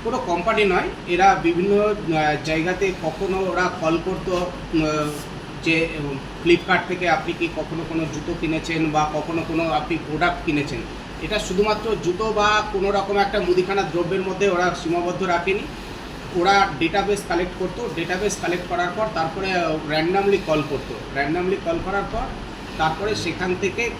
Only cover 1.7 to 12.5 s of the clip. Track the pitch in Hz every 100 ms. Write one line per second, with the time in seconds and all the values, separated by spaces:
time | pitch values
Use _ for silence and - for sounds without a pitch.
1.7 | 202 208 208 160 156 151 147 139 160 165
2.7 | 180 190 - 160 151 190 185 185 175 180
3.7 | - 160 165 185 175 165 180 180 - -
4.7 | 165 156 151 151 147 - - - - 165
5.7 | 160 160 156 143 135 - - 170 175 -
6.7 | 180 170 175 175 156 156 170 170 156 147
7.7 | 165 156 160 156 147 147 165 160 156 156
8.7 | 165 156 151 151 151 147 160 - 160 165
9.7 | 156 151 165 - 151 175 - - 147 139
10.7 | 127 107 - - - 156 208 - 185 208
11.7 | 214 226 202 170 180 220 202 208